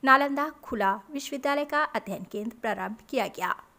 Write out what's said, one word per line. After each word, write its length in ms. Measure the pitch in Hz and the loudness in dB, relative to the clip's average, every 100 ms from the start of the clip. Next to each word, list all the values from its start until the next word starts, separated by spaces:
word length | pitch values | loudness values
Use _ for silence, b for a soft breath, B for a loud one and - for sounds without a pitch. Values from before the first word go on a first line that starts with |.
नालंदा 460 | 269 269 285 277 302 302 | 8 6 6 0 -2 -6
खुला 300 | - 233 196 208 208 | -8 0 0 0 -6
विश्वविद्यालय 540 | 294 - 277 285 285 294 | -10 -6 -4 0 0 0
का 180 | 294 | 0
अध्ययन 420 | 302 226 - 190 180 | 0 -2 -6 -10 -8
केंद्र 240 | 208 214 - | -6 -6 -6
प्रारंभ 360 | 226 196 185 220 - | -4 -4 -4 -8 -4
किया 180 | 262 196 | -2 -2
गया। 280 | - 180 - - | -2 -4 -4 -6